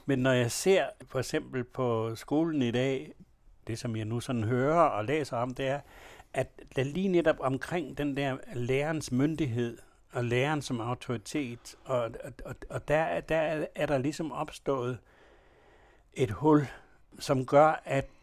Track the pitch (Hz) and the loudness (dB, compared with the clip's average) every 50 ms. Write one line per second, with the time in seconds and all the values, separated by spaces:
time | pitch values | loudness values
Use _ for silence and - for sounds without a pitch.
0 | - - 139 127 123 131 131 123 120 120 - - - 185 190 180 143 - - - | -2 0 0 2 4 4 6 6 4 2 0 0 4 4 4 4 4 0 -4 -12
1 | - - - 135 117 - - 160 151 123 135 127 120 - _ - 131 120 117 113 | -18 -6 -4 -4 -4 -2 -2 -4 -4 -2 -4 -4 -4 -4 _ -2 0 2 2 2
2 | 110 113 113 110 - - 143 151 165 170 156 147 123 117 110 123 127 135 135 135 | 0 -2 -4 -8 -4 -2 0 2 2 2 2 2 2 2 2 2 2 2 0 -2
3 | 151 160 - - - - _ _ _ - - - _ - 113 - - 123 113 110 | -4 -8 -14 -20 -20 -20 _ _ _ -20 -20 -16 _ -8 -8 -6 -4 -4 -4 -4
4 | 110 104 117 120 - - 131 117 110 110 127 123 131 143 160 175 165 139 101 104 | -4 -2 -4 -4 -4 -2 -2 -2 0 0 2 2 2 4 4 4 4 4 4 0
5 | 107 110 147 156 143 - 131 120 120 131 123 127 135 135 139 143 - - - - | -2 0 0 -2 -2 -2 -2 -2 -2 -2 -4 -4 -2 -2 -2 -4 -6 -12 -20 -20
6 | - - - - - _ - 175 185 - - - - - - 139 131 139 147 180 | -20 -20 -20 -20 -20 _ -4 -4 -4 -4 -6 -14 -20 -8 -4 -2 -2 -2 -2 -2
7 | 190 196 180 175 160 160 151 - 156 131 135 131 - - 165 180 151 127 135 135 | 0 2 2 4 4 4 2 2 0 -2 -2 -2 -4 -4 -4 -6 -6 -6 -6 -4
8 | 147 147 135 139 143 135 127 135 - - - - 123 120 131 139 147 156 160 156 | -4 -2 -2 -2 -2 -2 -2 -4 -8 -10 -8 -6 -2 0 0 0 0 0 -2 -4
9 | 131 - 123 123 139 156 160 151 160 131 113 123 120 117 117 - - - _ _ | -4 -2 2 2 2 2 2 0 -2 -2 0 -2 -2 -2 -4 -8 -16 -20 _ _
10 | _ _ - 131 120 120 120 123 135 147 156 147 135 - 135 117 107 120 123 - | _ _ -4 -4 0 2 2 2 2 2 0 -2 -2 -4 -4 -4 -2 -4 -4 -6
11 | - - 123 113 - - - 156 143 120 117 117 - - - - - - 135 123 | -4 -6 -6 -6 -6 -6 -4 -4 -4 -4 -8 -12 -16 -20 -20 -18 -6 -2 -2 0
12 | 117 113 117 - - - 120 - - - - - - - - 123 - - 147 156 | 0 -2 -6 -10 -12 -14 -14 -14 -12 -14 -12 -12 -12 -10 -10 -10 -2 0 0 2
13 | 160 175 170 170 - - 160 160 156 156 165 156 160 - - - 151 - 147 131 | 2 0 -2 -4 -2 -2 0 0 0 0 -2 -4 -4 -6 -4 -4 -2 0 0 0
14 | 123 147 156 - 170 147 123 143 156 - - - - - 139 131 120 123 127 104 | 0 -2 -4 -4 -6 -6 -4 -6 -6 -8 -8 -8 -2 -2 -2 0 0 -4 -4 -6
15 | - _ _ _ - - - - _ _ _ _ _ - - - - _ _ _ | -10 _ _ _ -20 -20 -20 -20 _ _ _ _ _ -20 -20 -20 -20 _ _ _
16 | _ _ _ - 135 104 98 87 139 156 151 151 143 - - - - - - _ | _ _ _ 0 0 0 0 0 4 6 6 6 4 2 -6 -14 -20 -20 -20 _
17 | - _ - - - - 143 131 127 - 143 139 151 156 160 - - 175 147 135 | -20 _ -18 -12 -2 0 0 0 2 6 8 8 8 8 6 2 -2 -2 -2 -2
18 | 135 - - - | -2 -4 -10 -20